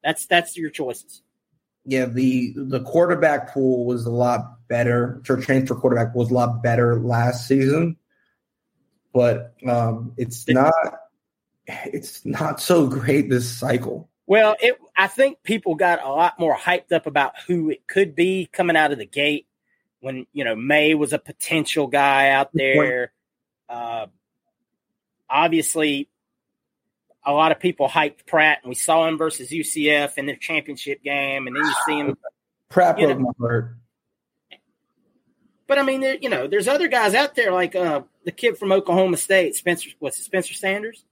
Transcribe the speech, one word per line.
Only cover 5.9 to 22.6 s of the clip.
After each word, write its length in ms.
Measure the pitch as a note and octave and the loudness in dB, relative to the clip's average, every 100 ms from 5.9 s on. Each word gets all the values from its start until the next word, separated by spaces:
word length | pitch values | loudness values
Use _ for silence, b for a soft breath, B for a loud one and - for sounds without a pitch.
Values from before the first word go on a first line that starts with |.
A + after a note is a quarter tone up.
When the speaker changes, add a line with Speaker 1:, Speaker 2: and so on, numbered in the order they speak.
| A#2 A2+ | 2 0
Speaker 2:
was 160 | B2 A#2 | 0 0
a 40 | |
lot 280 | B2 A#2+ A#2+ | 2 0 0
better 380 | A#2+ A#2 A#2+ A#2 | 0 2 2 2
last 480 | A2 A#2 B2 B2 - | 0 0 0 -2 0
season, 480 | C3+ C3+ D#3 E3+ E3 _ _ _ _ _ _ _ _ _ _ _ | 2 4 2 0 -4 _ _ _ _ _ _ _ _ _ _ _
but, 420 | B2+ A#2+ A#2 - _ B2+ | 2 2 2 -6 _ -2
um, 460 | A#2+ A#2 A2+ A#2+ - | 0 0 -4 -8 -8
it's 300 | A#2+ - - | -8 -6 2
Speaker 1:
It 80 | |
Speaker 2:
not, 180 | B2+ D3 E3 - - - _ _ _ _ _ - | 4 6 4 -2 -8 -20 _ _ _ _ _ -16
it's 580 | - - - - - | -14 -10 -10 -12 -14
not 360 | - B2+ D3+ - | -8 -4 -4 -4
so 260 | - F3 C#3 | 2 4 4
great 420 | C3 A#2 C#3+ - | 0 2 2 2
this 220 | B2 A#2+ | 0 -2
cycle. 580 | - C3 B2 B2 - - _ - | -6 -2 -2 -4 -10 -14 _ 2
Speaker 1:
Well, 280 | G#3 G#3+ G#3+ | 4 6 2
it, 180 | A#3 B3+ _ - | -2 -4 _ -2
I 120 | F#3+ | 0
think 340 | - C4+ - | 2 0 0
people 320 | - G#3+ G3 | -4 -4 -2
got 300 | D#3+ F3+ E3+ | 0 0 0
a 40 | C3+ | -2
lot 300 | C#3+ F3 - | 0 0 0
more 180 | E3 C3+ | -2 0
hyped 360 | - F3+ _ | 0 -2 _
up 140 | E3 - | -2 0
about 260 | C#3+ C3+ - - | -2 -2 -4 -4
who 220 | F3 D#3 | -2 -2
it 180 | - - | -6 -4
could 260 | F#3+ G3 | 0 0
be 340 | C#3+ F3+ F#3+ F3 | 0 0 0 -6
coming 240 | - F3 D#3+ | -4 2 2
out 160 | D3+ | 2
of 60 | C3+ | 0
the 80 | G#2 | -6
gate 420 | C#3+ D3 D3 _ _ _ _ _ _ | -2 -2 -2 _ _ _ _ _ _
when, 260 | C3 C3 B2 | -12 -12 -12
you 120 | D3 | -6
know, 100 | A#2+ | -4
May 400 | A2 B2+ D3+ D3+ | -4 0 2 4
was 180 | D#3 D3 | 2 0
a 60 | D3+ | -4
potential 680 | - - - D#3+ D3 - C#3 | -8 -14 -4 -2 -2 -2 0
guy 440 | C#3+ C#3 C3+ C#3 | 2 2 4 4
out 220 | C3+ C#3 | 2 0
Speaker 2:
Good 220 | D#3+ | 0